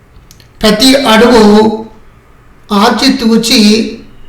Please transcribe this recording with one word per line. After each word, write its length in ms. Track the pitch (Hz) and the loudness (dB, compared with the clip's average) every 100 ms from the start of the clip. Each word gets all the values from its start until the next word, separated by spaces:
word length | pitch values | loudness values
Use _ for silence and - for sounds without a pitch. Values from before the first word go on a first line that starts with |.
| _ - - - - - | _ -20 -20 -20 -20 -4
ప్రతి 320 | 214 185 262 | -2 0 0
అడుగు 920 | 269 226 220 226 240 208 214 220 - - - - - _ _ _ _ - | 0 0 0 2 2 4 2 0 -4 -12 -20 -20 -20 _ _ _ _ -8
ఆచితూచి 1300 | 202 233 226 262 - 226 226 - 254 208 220 214 - - - | -2 -2 0 -2 -2 -2 -2 0 0 2 0 -4 -12 -20 -20